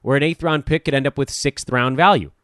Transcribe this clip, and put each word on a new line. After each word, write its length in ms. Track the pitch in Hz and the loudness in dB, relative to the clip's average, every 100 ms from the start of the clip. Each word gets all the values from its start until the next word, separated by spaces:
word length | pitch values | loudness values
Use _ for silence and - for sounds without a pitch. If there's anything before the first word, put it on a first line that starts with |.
where 160 | - 139 | 0 0
an 60 | |
eighth 180 | 151 170 | 0 -2
round 240 | 165 151 - | -2 -2 0
pick 200 | 156 - | -2 0
could 100 | 139 | 0
end 100 | 135 | -2
up 140 | - | -4
with 100 | 139 | -6
sixth 400 | - 143 - - | -2 -4 -4 -4
round 280 | 123 127 131 | 0 0 2
value. 340 | 185 170 73 _ | 4 4 -2 _